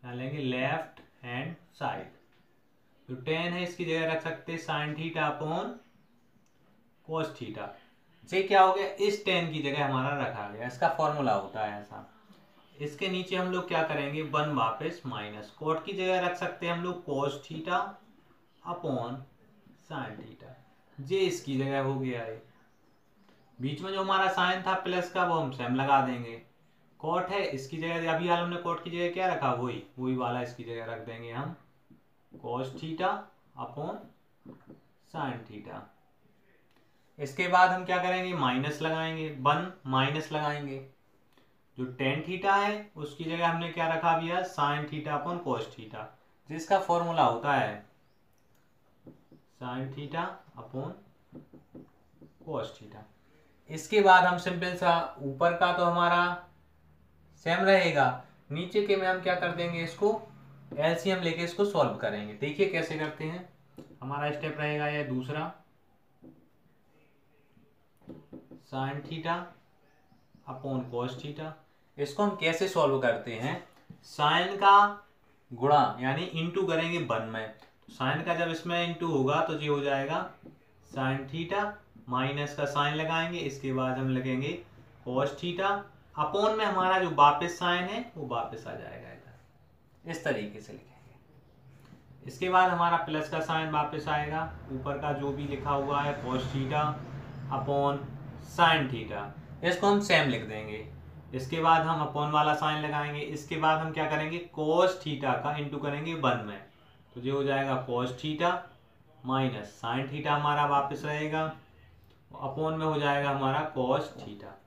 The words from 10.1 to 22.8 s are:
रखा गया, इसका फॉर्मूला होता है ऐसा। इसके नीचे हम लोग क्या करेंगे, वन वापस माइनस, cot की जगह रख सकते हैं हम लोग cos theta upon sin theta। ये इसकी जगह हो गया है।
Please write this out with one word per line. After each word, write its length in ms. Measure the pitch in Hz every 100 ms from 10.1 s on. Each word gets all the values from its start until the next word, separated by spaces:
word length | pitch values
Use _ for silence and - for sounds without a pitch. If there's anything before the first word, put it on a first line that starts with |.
| 143
रखा 280 | 123 104 104
गया, 180 | 107 123
इसका 220 | - 165
फॉर्मूला 420 | 160 156 147 131
होता 320 | 101 98 110 107
है 140 | 104
ऐसा। 240 | 104 104 104 - _ - - - - -
इसके 320 | 147 - 190
नीचे 260 | 185 180 185
हम 160 | 185
लोग 160 | 180 -
क्या 160 | 165
करेंगे, 380 | 160 143 139 151
वन 280 | 151 151 151
वापस 480 | 139 117 117 156 170 131
माइनस, 480 | 110 104 107 107 -
cot 240 | 151 160 196
की 80 |
जगह 260 | 190 185 185
रख 140 | 180 180
सकते 280 | 180 - 175
हैं 80 |
हम 100 | 170
लोग 220 | 180 180 -
cos 320 | 139 147 -
theta 360 | - 160 170 180 - - - - _ _ _ _
upon 580 | - 170 160 127 120 131 - _ - _ - -
sin 340 | - - 120 107
theta। 340 | 113 110 120 - - _ _ -
ये 220 | 135 190
इसकी 360 | 185 - - 131
जगह 240 | 135 139
हो 140 | 131 131
गया 260 | 131 120
है। 200 | 113 113 - _ _ _